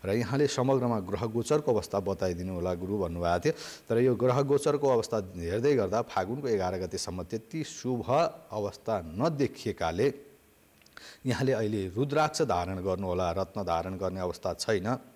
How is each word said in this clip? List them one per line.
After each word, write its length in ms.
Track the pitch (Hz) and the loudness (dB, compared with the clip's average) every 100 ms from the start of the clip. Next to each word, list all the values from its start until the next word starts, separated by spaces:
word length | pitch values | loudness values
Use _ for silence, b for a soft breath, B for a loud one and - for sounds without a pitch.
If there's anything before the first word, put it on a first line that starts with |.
र 60 | 95 | 0
यहाँले 360 | 110 110 139 143 | 0 2 2 2
समग्रमा 540 | - 127 135 123 113 | 2 2 4 2 0
ग्रह 260 | 92 95 113 | -2 -2 -2
गोचरको 480 | 113 113 151 151 | -2 0 0 4
अवस्था 260 | 110 - 98 | 0 2 -2
बताइदिनु 540 | 98 95 92 87 92 | 0 0 0 -2 -4
होला 200 | 90 90 | -2 -2
गुरु 240 | 87 92 104 | -2 -2 -2
भन्नुभएको 400 | 90 85 85 87 | -2 0 2 2
थियो, 140 | 147 156 B B - | 2 -2 B B -2
तर 100 | 117 | 4
यो 160 | 127 | 4
ग्रह 280 | 110 127 127 | 4 4 4
गोचरको 460 | 139 143 151 143 135 | 4 2 2 2 4
अवस्था 300 | 120 110 110 95 90 | 2 2 -2 -2 -6
हेर्दै 380 | 85 104 131 | -4 0 2
गर्दा 280 | 135 98 101 | 4 2 0
फागुनको 460 | - - 92 127 139 | 0 -2 -2 -2 0
एघार 260 | 107 92 | 0 0
गतेसम्म 480 | 92 90 92 - 92 | -2 -4 -4 -6 -8
त्यति 420 | 87 113 - 160 | -6 -8 -6 -8
शुभ 460 | 151 - 123 123 110 135 170 - - | -8 -6 -4 -2 2 2 2 -2 -10
अवस्था 500 | 107 101 - - 107 82 85 | -6 -6 -6 -4 -2 -4 -2
नदेखिएकाले 960 | 156 147 131 - 113 - 82 87 135 139 - - _ _ _ _ - B B B 131 | -2 2 -2 -2 -6 -2 -2 2 0 0 -16 -20 _ _ _ _ -20 B B B -4
यहाँले 260 | 117 131 | 0 2
अहिले 360 | 131 110 107 95 | 2 0 -2 -2
रुद्राक्ष 540 | 98 139 143 151 - | -2 0 2 2 2
धारण 400 | 147 87 87 95 | 2 2 0 -2
गर्नुहोला, 480 | 95 92 95 90 90 | -2 0 0 0 0
रत्न 320 | 82 92 104 | 0 -2 -4
धारण 360 | 92 85 87 92 | 0 0 0 -4
गर्ने 220 | 92 92 | -4 -2
अवस्था 340 | 90 82 92 | -4 -4 -4
छैन। 440 | 85 - 104 95 127 - | -4 0 0 0 -4 -6